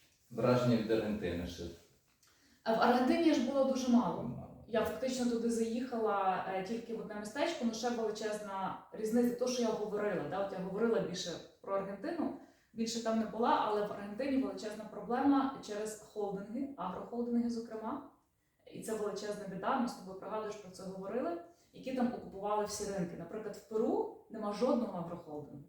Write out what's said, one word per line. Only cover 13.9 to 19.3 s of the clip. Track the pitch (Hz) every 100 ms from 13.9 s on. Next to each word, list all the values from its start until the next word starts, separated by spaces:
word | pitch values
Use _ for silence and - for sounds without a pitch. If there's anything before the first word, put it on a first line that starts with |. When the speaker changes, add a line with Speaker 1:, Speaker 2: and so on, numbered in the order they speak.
Speaker 2:
Аргентині | - 208 - 277 254
величезна | 202 190 214 220 -
проблема | - 185 247 285 277 - - -
через | 208 214 - -
холдинги, | 214 196 196 202 240 269 -
агрохолдинги, | 185 - - 240 240 233 240
зокрема. | 226 226 220 220 - - - _ _ _ _ -
І | 175
це | - 214
величезна | 208 190 208